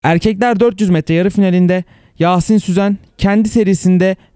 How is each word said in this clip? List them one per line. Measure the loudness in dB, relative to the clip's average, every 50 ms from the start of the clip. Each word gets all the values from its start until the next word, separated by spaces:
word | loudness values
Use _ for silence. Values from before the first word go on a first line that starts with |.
| _
Erkekler | 0 0 0 0 -2 0 0 0 0 2 2
dört | 0 0 0 0
yüz | -2 0
metre | 0 0 0 -2 -2
yarı | 0 0 -2
finalinde | 0 0 0 0 2 2 2 0 0 -2 -4 _ -18 _ _ _ _ _
Yasin | -2 0 0 0 0 0 0 0
Süzen | 0 0 -2 0 0 -2 -4 -6 -8 _ _ _
kendi | -2 0 0 0 0 0
serisinde | 0 0 0 0 0 0 0 0 2 2 2 0 -2 _ _ _ _